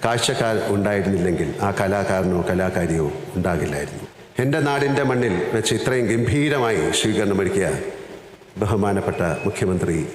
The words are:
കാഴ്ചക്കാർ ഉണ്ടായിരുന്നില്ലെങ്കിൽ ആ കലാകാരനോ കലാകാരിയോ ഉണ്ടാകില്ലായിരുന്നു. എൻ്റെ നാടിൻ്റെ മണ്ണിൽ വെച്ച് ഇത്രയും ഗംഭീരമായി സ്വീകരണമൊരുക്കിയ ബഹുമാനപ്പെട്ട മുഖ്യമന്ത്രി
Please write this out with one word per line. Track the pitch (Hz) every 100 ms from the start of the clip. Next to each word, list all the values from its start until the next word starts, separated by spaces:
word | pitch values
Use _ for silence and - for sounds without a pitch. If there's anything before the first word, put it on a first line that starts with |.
കാഴ്ചക്കാർ | 113 120 - 131 117 107 - 101
ഉണ്ടായിരുന്നില്ലെങ്കിൽ | 98 101 95 98 90 85 80 - 101
ആ | 98
കലാകാരനോ | 98 101 98 95 92 90 85
കലാകാരിയോ | 92 92 90 85 82 76 67 - -
ഉണ്ടാകില്ലായിരുന്നു. | 90 82 73 71 73 - - - - -
എൻ്റെ | 127 156 147
നാടിൻ്റെ | 143 139 139 135
മണ്ണിൽ | 123 120 87 - 113
വെച്ച് | 110 -
ഇത്രയും | - 127 117
ഗംഭീരമായി | 113 120 143 147 147 117 104 - -
സ്വീകരണമൊരുക്കിയ | 110 101 104 98 92 98 87 69 - - - - - - - -
ബഹുമാനപ്പെട്ട | 104 107 101 98 - 85 87 76 -
മുഖ്യമന്ത്രി | - 98 92 87 80 78